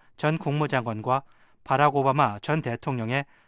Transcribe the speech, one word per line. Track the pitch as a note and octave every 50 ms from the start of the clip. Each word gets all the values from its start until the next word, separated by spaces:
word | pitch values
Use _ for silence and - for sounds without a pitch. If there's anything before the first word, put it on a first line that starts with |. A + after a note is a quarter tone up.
| _ - _
전 | - - D3+ D#3+ -
국무장관과 | - D3 C#3+ D3+ D3+ D3 C#3+ B2+ A2+ A#2 A2 G#2+ A2 - - - - - _ _ _ _ _ _ -
바락 | - C3+ C3 D3 D3 C#3
오바마 | C#3+ C3 C3+ C3 D3 C#3+ A2+ G#2 G#2
전 | - - D3+ D#3+ -
대통령의 | B2+ A#2 - - D3 C3 A#2+ A2 A2 B2 C#3 C#3 - _ _ _